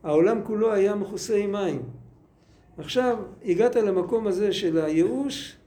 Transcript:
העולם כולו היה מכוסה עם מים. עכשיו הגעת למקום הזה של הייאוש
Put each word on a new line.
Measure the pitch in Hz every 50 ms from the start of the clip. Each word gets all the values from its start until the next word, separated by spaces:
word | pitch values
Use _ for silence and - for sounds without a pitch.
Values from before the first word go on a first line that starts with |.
| -
העולם | 160 151 156 170 202 226 220 202
כולו | - 214 214 220 220 214
היה | 196 190 202 208
מכוסה | 202 190 - 208 185 - - 220
עם | 202 208 196
מים. | 196 202 196 175 143 127 120 120 - - - - - _ _ _ _ _ _ _ - _ _ _ -
עכשיו | - 156 - - 254 254 247 233 220 196 - - - -
הגעת | 214 175 175 226 247 247
למקום | 247 214 202 185 185 175 180 - 226 220
הזה | 208 185 180 214 202 180
של | - - 170 160
הייאוש | 165 156 156 156 160 170 208 247 262 277 277 - - - - - - _